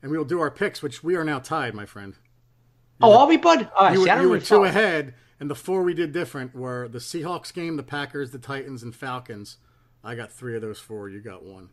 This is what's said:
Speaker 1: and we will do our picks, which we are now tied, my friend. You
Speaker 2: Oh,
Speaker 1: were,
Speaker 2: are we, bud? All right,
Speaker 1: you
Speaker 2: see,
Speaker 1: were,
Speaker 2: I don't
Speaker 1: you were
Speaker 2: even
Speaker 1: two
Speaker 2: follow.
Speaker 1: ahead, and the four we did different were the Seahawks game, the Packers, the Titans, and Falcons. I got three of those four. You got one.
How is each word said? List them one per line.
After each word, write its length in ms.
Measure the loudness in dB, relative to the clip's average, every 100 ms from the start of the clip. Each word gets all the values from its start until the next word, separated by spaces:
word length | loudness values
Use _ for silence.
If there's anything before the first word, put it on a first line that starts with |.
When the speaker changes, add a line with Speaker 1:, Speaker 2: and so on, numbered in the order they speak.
Speaker 1:
and 100 | -6
we 60 | -6
will 80 | -2
do 140 | -2
our 120 | -2
picks, 300 | -2 -6 -4
which 220 | -10 -8
we 120 | -2 -2
are 80 |
now 160 | 0 -4
tied, 340 | -4 -4 -4
my 120 | -8 -12
friend. 280 | -14 -18 -18 _ _ _ _ _ _ _ _
You 80 | 8
Speaker 2:
Oh, 20 |
Speaker 1:
were, 60 | 10
Speaker 2:
are 100 | 8
we, 100 | 6
bud? 320 | 6 4 2 2
All 100 | 4
right, 80 |
Speaker 1:
you 60 | 6
Speaker 2:
see, 40 | 4
Speaker 1:
were, 60 |
Speaker 2:
I 40 | 4
don't 80 | 4
Speaker 1:
you 40 |
were 60 | 2
Speaker 2:
even 80 | 4
Speaker 1:
two 100 | 6
Speaker 2:
follow. 100 | 6
Speaker 1:
ahead, 480 | 4 2 0 -4 -12 _ _
and 100 | -10
the 60 | -8
four 260 | -4 -2
we 100 | 0 -2
did 160 | -4
different 440 | -4 -8 -8 -12 -10
were 320 | -10 -8 -10
the 120 | -12
Seahawks 520 | -10 -10 -8 -8 -10
game, 220 | -10 -8 -8
the 60 |
Packers, 480 | -8 -8 -8 -8 -10
the 60 | -12
Titans, 440 | -12 -12 -10 -14
and 120 | -14 -12
Falcons. 640 | -10 -10 -12 -16 -16 -20 _ _ _ _
I 100 | -14 -12
got 160 | -14
three 240 | -14 -10 -8
of 60 |
those 180 | -10 -12
four. 300 | -14 -14 -12
You 100 | -14
got 220 | -16 -18
one. 260 | -20 -20 -20